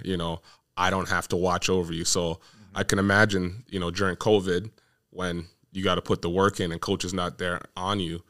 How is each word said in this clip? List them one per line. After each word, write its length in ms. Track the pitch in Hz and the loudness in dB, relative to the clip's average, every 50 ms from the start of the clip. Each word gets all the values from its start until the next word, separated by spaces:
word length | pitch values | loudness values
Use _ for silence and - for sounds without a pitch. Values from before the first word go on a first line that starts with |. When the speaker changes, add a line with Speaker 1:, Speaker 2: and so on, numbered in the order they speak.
| - | -4
Speaker 1:
you 140 | - 95 87 | -4 -2 -2
know, 240 | 85 82 82 82 - - - _ _ _ _ - | -2 -4 -4 -6 -10 -16 -20 _ _ _ _ 0
I 120 | 90 92 | 2 2
don't 180 | 95 95 90 - | 2 2 0 0
have 180 | 92 87 85 - | 0 -2 0 0
to 60 | - | 0
watch 320 | 87 87 90 87 87 - - | 0 2 2 2 2 2 2
over 220 | 95 92 90 82 | 2 2 0 -2
you. 140 | 85 82 87 | -4 -4 -2
So 300 | - - 92 87 85 80 - - - - - - - - | 0 0 0 0 0 -2 -6 -10 -18 -20 -20 -20 -12 -6
Speaker 2:
Mm-hmm. 20 | 101 | -4
Speaker 1:
I 40 | 101 | -2
can 140 | - - 98 | 0 0 2
imagine, 640 | 98 101 98 101 107 107 98 92 90 90 92 113 - - | 2 4 6 6 6 4 4 0 -2 -4 -6 -10 -12 -10
you 100 | - 95 | -6 -4
know, 120 | 90 87 | -4 -4
during 240 | 85 92 101 95 87 | -2 0 0 -2 -2
covid, 560 | - - 113 107 104 92 95 87 90 101 110 - _ _ _ _ _ _ _ | 0 2 4 4 4 4 2 0 -2 -2 -6 -12 _ _ _ _ _ _ _
when 360 | _ 90 90 90 85 85 82 - - _ _ _ | _ -6 -4 -4 -4 -6 -8 -10 -16 _ _ _
you 120 | - 95 95 | -10 -2 0
gotta 180 | 95 90 87 | 2 2 0
put 200 | - - 101 - - | 0 0 -2 -2 -2
the 60 | 87 | -2
work 300 | 85 92 95 101 98 - | 2 4 4 2 2 0
in 120 | 98 87 | -2 -4
and 100 | 82 82 | -4 -4
coach 240 | - - 98 87 - | -2 -2 -2 -2 -2
is 80 | 90 95 | -4 -4
not 240 | 95 87 87 - - | -4 -4 -4 -6 -6
there 240 | 90 90 87 - - - _ 95 | -4 -4 -4 -6 -8 -12 _ -6
on 220 | 92 95 104 101 | -4 -2 -2 -2
you, 240 | 92 82 82 85 - | -2 -4 -6 -8 -12